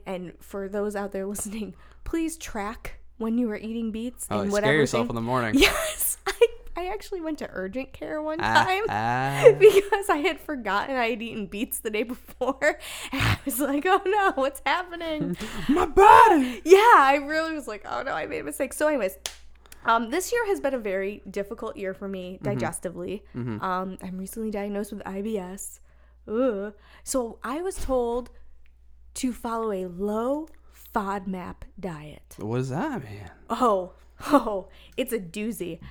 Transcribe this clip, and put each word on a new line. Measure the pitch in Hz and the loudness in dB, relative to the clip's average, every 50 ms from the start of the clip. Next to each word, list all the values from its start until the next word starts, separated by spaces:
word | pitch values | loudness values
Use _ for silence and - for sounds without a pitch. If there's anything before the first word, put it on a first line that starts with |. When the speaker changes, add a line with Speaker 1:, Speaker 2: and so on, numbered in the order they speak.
| - | -10
Speaker 1:
and | - 190 180 180 170 - - | -10 -10 -8 -10 -12 -14 -16
for | - - - 196 196 190 | -16 -12 -10 -8 -8 -6
those | 196 208 202 208 202 | -4 -4 -4 -2 -4
out | 202 202 196 | -4 -6 -6
there | - 196 190 | -6 -6 -6
listening, | 196 208 202 - 208 196 226 208 185 175 - - - - - - | -6 -6 -8 -8 -8 -8 -8 -8 -10 -12 -14 -20 -20 -20 -18 -10
please | - - 330 330 320 320 - | -6 -4 -4 -4 -4 -6 -8
track | - - - 226 196 208 233 - - - - - - - - - | -12 -10 -8 -8 -8 -8 -8 -10 -12 -12 -14 -14 -16 -16 -12 -6
when | 226 226 226 240 | -4 -2 -2 0
you | 247 220 | -2 -2
are | 214 - | -4 -6
eating | - 220 226 233 226 220 | -8 -8 -6 -6 -6 -6
beets | 202 220 233 254 247 - - - | -6 -6 -8 -8 -10 -10 -8 -6
Speaker 2:
Oh, | - - | -4 -2
Speaker 1:
and | 202 202 | -2 0
Speaker 2:
scare | 202 | 0
Speaker 1:
whatever | 208 208 214 - 160 | 2 2 4 4 4
Speaker 2:
yourself | 143 123 - 120 117 120 | 4 2 2 0 0 -2
Speaker 1:
thing. | |
Speaker 2:
in | 117 | -2
the | 117 | -4
morning. | 113 117 127 127 117 110 107 | -2 -2 0 0 0 2 2
Speaker 1:
<laughs> | 139 | 4
Yes, | - - - 605 640 622 622 - - - - - - | 4 4 2 0 -2 -4 -4 -4 -4 -4 -6 -6 -6
I, | - - - 480 466 - - - - - 339 | -4 0 4 4 2 2 0 -14 -12 -10 -8
I | 349 370 | -8 -8
actually | 415 403 - - 403 359 | -8 -10 -10 -10 -10 -8
went | 320 311 311 - | -6 -6 -6 -6
to | 233 - | -8 -10
urgent | - - 185 190 196 254 269 - - | -8 -8 -8 -6 -6 -8 -8 -10 -10
care | - 202 208 311 311 | -12 -8 -8 -6 -6
one | 302 311 311 320 | -4 -4 -4 -2
Speaker 2:
Ah, | - 107 - - - | 0 2 4 4 4
Speaker 1:
time | 381 370 381 440 - | 4 2 0 0 0
Speaker 2:
ah. | - 104 110 117 120 127 131 135 139 - - - - | 0 0 0 0 0 0 0 -2 4 8 8 8 10
Speaker 1:
<laughs> | - | 10
because | 370 427 349 392 403 - - 403 392 - | 10 10 10 8 6 4 0 0 2 0
I | 349 294 | 0 2
had | 285 370 311 277 | 2 0 -2 -2
forgotten | - - 302 262 226 202 190 202 - - 269 254 | -6 -8 -8 -6 -2 -2 0 0 0 0 -2 0
I | 240 226 | 0 0
had | 247 214 | -2 -4
eaten | 226 233 - 220 202 | -6 -8 -8 -8 -8
beets | - - 202 240 277 - - | -8 -6 -6 -6 -6 -6 -6
the | - 233 | -6 -4
day | 220 214 254 | -4 -4 -4
before, | 233 247 - - - - - 254 240 277 - | -4 -6 -12 -14 -14 -10 -6 -2 -2 -2 0
<laughs> | - 302 359 - - - - - - - - | 2 0 0 0 -4 -14 -12 -12 -10 -8 -4
and | 269 | 0
I | - - 104 - - | 2 2 0 0 -2
was | 277 220 233 | -4 -4 -2
like, | 294 320 277 294 285 | 0 0 0 0 2
"Oh | 370 381 392 392 | 2 2 2 2
no, | 370 392 415 392 392 - | 2 2 2 2 2 2
what's | 269 262 277 277 - - | 2 0 -2 -2 -2 -2
happening?" | - 302 349 359 349 339 339 339 330 311 302 294 175 180 - 208 220 - | 0 0 0 -2 -6 -8 -8 -6 -4 -4 -4 -2 -4 -4 -6 -6 -8 -8
Speaker 2:
<laughs> | - 160 - | -4 0 2
My | 277 349 - | 2 2 2
body! | 330 269 - 392 427 453 494 494 453 381 302 262 247 247 208 - | 2 6 8 10 12 12 12 12 10 8 6 4 2 -2 -2 6
Speaker 1:
Yeah, | 302 359 392 427 480 466 330 | 8 10 10 10 10 10 10
I | 277 269 277 294 285 | 8 8 4 2 0
really | 277 311 311 320 320 320 | -2 -2 -2 -2 -2 -4
was | 302 247 226 | -6 -8 -8
like, | 214 202 - - | -10 -10 -8 -6
"Oh | - - - | -6 -6 -4
no, | 269 | -4
I | - 156 - | -4 -4 -4
made | - 302 - | -4 -6 -6
a | - | -6
mistake." | 302 294 - 294 262 - | -6 -4 -4 -4 -4 -2
So | - 302 302 | 0 0 0
anyways, | 302 262 208 185 185 - - - - - - - - - - - - - - | 2 2 0 -2 -4 -6 -12 -14 -14 -14 -20 -20 -20 -20 -20 -20 -20 -4 0
um, | 233 226 226 240 220 | 2 2 2 2 0
this | 247 359 370 - 480 | -2 -4 -2 -2 -2
year | 480 480 403 | -2 0 0
has | 403 285 | 0 0
been | 269 277 269 | 0 -2 -2
a | 254 | -2
very | 214 202 185 196 196 196 208 - - 196 | -2 -2 -4 -2 -4 -4 -6 -10 -12 -10
difficult | 185 208 196 202 233 - 220 220 - - | -8 -6 -6 -8 -8 -10 -10 -10 -10 -8
year | 196 185 190 | -8 -8 -8
for | - 202 196 | -8 -10 -10
me | 196 190 180 180 190 - - | -10 -10 -10 -12 -12 -8 -6
Speaker 2:
Mm-hmm. | 208 202 - | -4 -4 -2
Speaker 1:
digestively. | - 160 170 - - 185 170 - - 104 185 214 - - - | -4 -4 -6 -6 -8 -10 -10 -10 -10 -8 -10 -10 -12 -12 -10
Speaker 2:
Mm-hmm. | 127 117 123 110 101 - | -8 -6 -6 -6 -6 -4
Speaker 1:
Um, | 185 180 185 190 196 185 - 185 | -4 -4 -4 -4 -6 -10 -12 -12
I'm | 185 180 185 | -12 -10 -10
recently | 190 190 - 226 220 220 | -10 -10 -8 -8 -6 -6
diagnosed | 208 202 202 208 202 202 214 202 | -4 -4 -6 -4 -4 -6 -6 -6
with | 226 202 - | -8 -12 -10
I | 185 190 196 | -10 -8 -8
B | 202 220 220 202 | -6 -4 -4 -6
S. | 180 180 185 202 - - - - - - - - - - - - - - | -6 -8 -12 -14 -14 -16 -16 -20 -20 -20 -20 -20 -20 -20 -20 -20 -12 -6
Ugh. | 214 226 262 262 220 196 202 208 214 - - - - - - | -2 0 0 0 0 -2 -6 -8 -10 -14 -20 -20 -20 -16 -8
So | - - 269 240 226 214 - | -4 -4 -2 -4 -4 -8 -10
I | - 220 254 311 | -8 -6 -6 -4
was | 359 392 370 - | -4 -6 -6 -4
told | - - 262 254 240 233 233 247 247 - - - - - - - - - - - - - - - - - - | -2 0 0 0 0 0 -2 -4 -6 -8 -12 -20 -20 -20 -20 -20 -20 -20 -20 -20 -20 -20 -20 -20 -20 -16 -8
to | - - 254 | -6 -4 -4
follow | 226 - - 233 226 226 226 220 | -4 -4 -6 -6 -4 -4 -2 -2
a | 208 185 185 | -2 -4 -6
low | 185 175 170 196 208 208 220 233 254 277 302 320 311 - - - - - - - - - | -6 -6 -4 -4 -2 -2 -2 -2 -2 -2 -4 -6 -10 -14 -20 -20 -20 -20 -20 -12 -6 -4
fodmap | 226 202 196 196 202 190 196 185 185 175 185 180 - - - - - | -4 -4 -4 -4 -6 -6 -6 -8 -8 -10 -12 -14 -16 -18 -20 -16 -12
diet. | 180 190 165 151 151 151 139 - - - - - | -10 -10 -10 -10 -14 -16 -18 -20 -20 -20 -14 -10
Speaker 2:
What | - 107 117 127 | -6 -4 -4 -2
does | 131 135 | -2 -2
that | 123 160 240 320 277 202 139 | -4 -4 -4 -4 -4 -6 -8
mean? | 110 101 101 98 - - - - - | -10 -12 -14 -16 -18 -20 -16 -10 -8
Speaker 1:
Oh, | 220 226 254 240 208 190 180 180 - - - - | -2 0 2 2 2 2 0 -4 -12 -20 -20 -20
<laughs> | - - - - | -20 -12 0 4
oh, | 302 277 240 233 208 190 185 - - - - - - - | 4 4 4 2 -4 -6 -8 -10 -16 -20 -20 -10 -6 -6
it's | 262 247 240 | -4 -4 -4
a | 233 | -6
doozy. | 190 165 165 208 214 226 226 - - - 165 160 - - | -6 -8 -8 -6 -6 -6 -6 -6 -8 -10 -10 -12 -14 -16